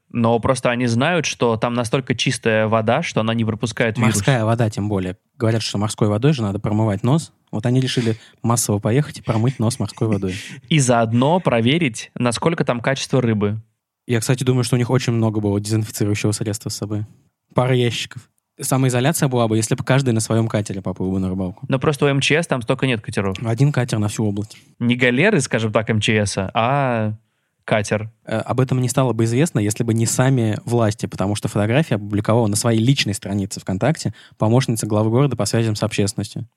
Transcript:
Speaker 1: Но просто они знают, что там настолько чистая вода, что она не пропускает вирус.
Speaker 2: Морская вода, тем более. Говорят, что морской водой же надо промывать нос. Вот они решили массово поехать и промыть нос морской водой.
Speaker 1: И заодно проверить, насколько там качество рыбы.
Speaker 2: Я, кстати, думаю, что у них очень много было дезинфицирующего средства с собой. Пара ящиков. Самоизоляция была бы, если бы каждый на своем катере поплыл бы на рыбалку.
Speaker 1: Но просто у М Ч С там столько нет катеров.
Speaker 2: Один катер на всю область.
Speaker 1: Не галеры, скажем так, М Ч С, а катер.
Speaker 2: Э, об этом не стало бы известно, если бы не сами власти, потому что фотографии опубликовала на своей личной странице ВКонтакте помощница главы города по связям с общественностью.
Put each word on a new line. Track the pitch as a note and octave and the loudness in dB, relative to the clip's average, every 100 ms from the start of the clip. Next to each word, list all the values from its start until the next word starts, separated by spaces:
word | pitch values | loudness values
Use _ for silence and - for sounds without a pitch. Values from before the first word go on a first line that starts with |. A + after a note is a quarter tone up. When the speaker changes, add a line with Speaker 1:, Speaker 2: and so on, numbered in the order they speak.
| _ | _
Speaker 1:
Но | A#2+ A#2 A#2 | 0 2 2
просто | A#2+ B2+ B2 | 2 0 0
они | A#2+ B2 | 0 0
знают, | A#2 D3+ F3 - | 2 2 0 -2
что | - A#2+ A2+ | -2 0 0
там | A#2+ | -2
настолько | A#2+ A2 C#3 C3 | -2 -2 -2 -2
чистая | A2+ D3 - A2+ A2 G#2+ | -2 -2 -2 0 2 2
вода, | A2+ G#2+ C3+ | 2 2 0
что | E3+ - | 0 -2
она | A2 | -2
не | A#2 | 0
пропускает | A2 G#2+ A#2 - A#2 A2 | -2 -2 -4 0 0 2
вирус. | A2 G#2 | 0 2
Speaker 2:
Морская | A#2+ B2 | 2 2
вода, | A2 A#2 A2 | 2 0 0
тем | G2 G#2 | -2 -2
более. | F#2+ F#2 - _ - | -2 -4 -8 _ -4
Говорят, | A2+ A2+ | 0 0
что | - G2+ | -2 -2
морской | G#2+ - G#2+ | -2 -2 0
водой | G#2 C#3+ | 2 2
же | C3+ | 2
надо | G2+ G2 | -2 -2
промывать | G#2 G#2 A2 G2+ | -2 0 0 0
нос. | A#2+ D#3+ - _ _ | 0 0 -2 _ _
Вот | G#2+ A#2+ | -4 0
они | C3 | 0
решили | B2+ B2+ A2+ A2 - _ | 0 0 -2 -2 -8 _
массово | A2+ A#2 - G#2 | -2 0 0 0
поехать | G#2+ B2+ D3+ - | 2 0 0 -4
и | |
промыть | - A2 B2 B2+ | -2 0 0 0
нос | A2 - | -2 -2
морской | G2+ - A2+ | -4 -2 -2
водой. | G2+ F#2+ F#2 - - - | -2 -2 -6 -10 -12 -2
Speaker 1:
И | D#3 | 0
заодно | B2 A#2 A2+ A#2 C#3 F3+ | 2 2 2 2 2 2
проверить, | - A#2+ A2+ E3 D3 G#2+ - | 2 2 2 2 0 -4 -10
насколько | - B2 A#2 E3 E3 | -4 -2 0 0 0
там | C#3 A#2+ | 0 0
качество | C3+ C3+ - C3+ | 0 -2 0 0
рыбы. | A#2 G#2 G#2 G#2+ - _ _ _ - | 2 2 0 -4 -10 _ _ _ -4
Speaker 2:
Я, | A#2 | -2
кстати, | B2 B2+ | 0 0
думаю, | B2+ B2+ | 2 2
что | A#2 B2 | 2 0
у | |
них | A#2+ | 2
очень | B2+ - | 0 2
много | A#2 A2 G#2+ | 0 2 0
было | G#2 G2+ | 0 0
дезинфицирующего | G#2 A2 G#2+ - G#2 G#2+ G#2+ | 0 -2 -2 -2 -2 0 0
средства | G2+ G#2+ G2+ G#2+ | -2 -4 -6 -8
с | - | -8
собой. | G#2 G#2 G#2+ _ _ _ _ | -6 -6 -8 _ _ _ _
Пара | - B2+ | 0 2
ящиков. | B2+ A#2+ - - - - _ _ - | 2 0 -2 -8 -14 -20 _ _ -10
Самоизоляция | C#3 C3 C3 B2 C#3 E3 C#3 | -2 0 2 2 0 2 0
была | B2 A2+ | 2 2
бы, | A2 | 2
если | A2 | 0
бы | C3 | -2
каждый | - C3 C3 | 0 0 2
на | A2 | 0
своем | A2 A2 A2+ | 0 0 0
катере | G#2+ G#2 G2 | -2 -4 -6
поплыл | F#2 F#2 F#2+ | -6 -4 -2
бы | F#2+ | -2
на | F#2+ | -2
рыбалку. | F#2+ F#2 - - | -2 -6 -8 -4
Speaker 1:
Но | C3+ | -2
просто | D#3+ C#3+ | -2 0
у | C#3+ | 0
М | C#3 | 0
Ч | - C#3+ | 0 0
С | E3+ | 0
там | C3 | -2
столько | A2+ C3 C3 | -2 0 0
нет | A2 | -2
катеров. | - A2 G2 F#2+ | -4 -4 -4 -4
Speaker 2:
Один | A#2 A#2 C#3+ | -2 2 2
катер | C3 A#2+ A2 | 2 -2 0
на | G#2 | -2
всю | - G#2+ | -2 -2
область. | G2+ G#2 - _ - | -2 -6 -12 _ -4
Speaker 1:
Не | A#2+ A#2+ | 2 4
галеры, | B2+ B2 G3+ F3+ | 4 4 4 2
скажем | - A#2 A2 | 2 0 0
так, | A2 G#2+ | 0 2
М | A2 | 0
Ч | A#2 A2 G#2 | 2 2 2
С, | G2+ F#2+ | -2 -2
а | A#2 A#2+ C#3+ C3+ A#2 G#2+ A2 _ _ _ _ | 0 2 2 0 0 -2 -6 _ _ _ _
катер. | - A2 G#2 G#2+ A2 - | -2 0 0 -4 -4 -14
Speaker 2:
Э, | - A2 | -6 -4
об | - A#2+ | -2 0
этом | B2+ B2+ | 0 0
не | B2 | 0
стало | C3+ C3 | 0 0
бы | A2+ | 2
известно, | A2+ A#2+ F3 A#2+ | 2 2 2 2
если | G#2 - | 0 0
бы | A#2 | 0
не | A2+ | 0
сами | A2+ - C3 B2+ A2 G2+ | 0 2 2 4 2 -2
власти, | - A#2+ G#2+ - A#2 | -2 2 2 0 -6
потому | - G2 G#2 | -4 -2 -2
что | - | -2
фотографии | G#2+ G#2 C3+ E3 | 0 2 2 0
опубликовала | G#2+ G#2 G2+ G2+ A#2 G#2+ | -2 -2 -2 2 2 2
на | G2+ | 0
своей | A#2+ A2+ | 0 2
личной | A#2+ C#3+ G#2 | 2 2 0
странице | G2 F#2+ G2+ F#2+ F2 | -4 -4 -4 -4 -8
ВКонтакте | - F2+ B2 - A#2 - - - | -6 -2 -2 -2 -4 -8 -12 -2
помощница | A2 B2+ B2+ A2 G#2 | 2 2 2 -2 0
главы | G#2+ A2 | 0 2
города | A#2+ C#3+ A#2+ | 2 2 0
по | |
связям | G#2 A#2 A2+ G#2 | -2 0 0 -2
с | |
общественностью. | G#2+ - G2+ - G2+ - A2 | -2 0 -2 -2 -8 -8 -14